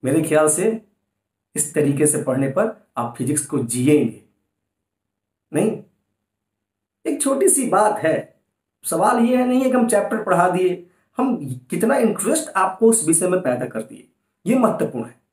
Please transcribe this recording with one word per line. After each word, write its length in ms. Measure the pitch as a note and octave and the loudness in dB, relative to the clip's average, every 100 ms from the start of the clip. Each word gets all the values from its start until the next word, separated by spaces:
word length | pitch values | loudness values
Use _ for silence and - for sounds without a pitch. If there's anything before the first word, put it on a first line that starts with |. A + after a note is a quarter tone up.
मेरे 200 | B2+ D#3 | 0 -2
ख्याल 260 | D#3 D#3 D3+ | 2 2 2
से 220 | D3+ A3 A3+ _ _ _ _ _ _ _ - | 2 -2 -2 _ _ _ _ _ _ _ -8
इस 160 | - | -4
तरीके 320 | D3+ C#3+ C#3 D3 | 0 0 2 0
से 160 | C#3+ | 0
पढ़ने 260 | - B2+ C3+ | -2 -2 -2
पर 260 | D#3 A3+ - _ - | 0 -2 -4 _ -8
आप 180 | A#2+ - | -8 -6
फिजिक्स 300 | B2+ D3 - | -4 -4 -4
को 120 | C#3+ | -4
जिएंगे 680 | A#2+ A#2+ C3 D3 A#2 - _ _ _ _ _ _ _ _ _ _ _ _ _ | -4 -2 2 4 2 -6 _ _ _ _ _ _ _ _ _ _ _ _ _
नहीं। 300 | D3+ A3 C#3+ - _ _ _ _ _ _ _ _ _ _ _ - | -2 -2 -2 -14 _ _ _ _ _ _ _ _ _ _ _ -8
एक 140 | C#4+ | -4
छोटी 260 | C#4 C4+ G4 | -2 2 2
सी 200 | C#4 A3+ | 2 2
बात 300 | F#3 G#3+ G#3 | 2 2 2
है, 440 | D#3+ C#3 - _ _ _ _ _ | 0 -2 -6 _ _ _ _ _
सवाल 340 | - E3 G#3+ A#3+ | -6 0 2 4
ये 180 | A#3 B3+ | 2 2
है 100 | B3+ | 2
नहीं 140 | B3+ | 2
है 80 | B3+ | 2
कि 60 | B3+ | 2
हम 120 | A3+ | 2
चैप्टर 340 | G#3 G3+ A3 | 0 0 -4
पढ़ा 240 | F#3+ E3+ F3+ | 0 2 2
दिए, 360 | F3+ F3+ F3 - _ _ - | 2 0 -2 -10 _ _ -4
हम 180 | C4 D#3+ C#3 B2+ _ | -2 -2 -6 -12 _
कितना 260 | F3 A3 C4 | -2 0 2
interest 520 | A3+ - A3 D#4+ - F#3+ | 2 0 -2 -2 -2 -2
आपको 340 | F#3+ - A3+ | -2 2 4
उस 160 | A3 D#3 | 4 2
विषय 220 | E3 F3+ | 0 0
में 120 | F3+ | 0
पैदा 240 | C3+ B2 B2 | -2 -4 -4
कर 160 | A2+ | -8
दिए, 260 | - - - _ _ _ E3+ | -12 -18 -20 _ _ _ 0
ये 120 | B3+ | 2
महत्वपूर्ण 480 | A3 - A#2 B2 A2 | 2 0 -4 -4 -10
है। 140 | - _ | -14 _